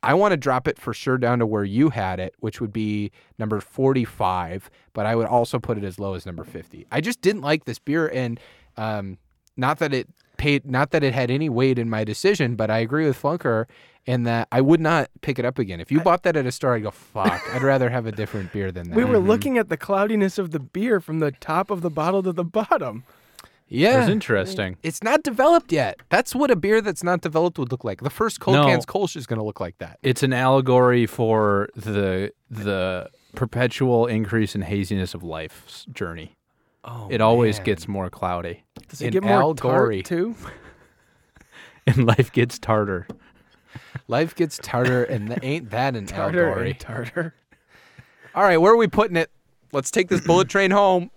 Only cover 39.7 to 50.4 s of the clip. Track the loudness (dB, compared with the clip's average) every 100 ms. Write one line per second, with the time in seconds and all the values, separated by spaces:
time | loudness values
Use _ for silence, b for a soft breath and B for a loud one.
39.7 | 2 2 0 -4 -4 -4 -8 -16 B B
40.7 | B B B B B B B B B B
41.7 | B 2 4 4 4 2 2 0 -2 -2
42.7 | 0 0 -4 -8 -20 B B B B B
43.7 | B B B -4 -2 -2 -2 -4 -4 -4
44.7 | 0 2 2 0 -2 -4 -6 -4 -6 -6
45.7 | -4 -2 -4 -8 -6 -2 0 0 0 -4
46.7 | -6 -10 -10 -8 -6 -8 _ _ b b
47.7 | b b b b b b 2 4 6 8
48.7 | 6 6 2 2 2 -2 _ _ _ _
49.7 | -4 -2 0 2 0 4 4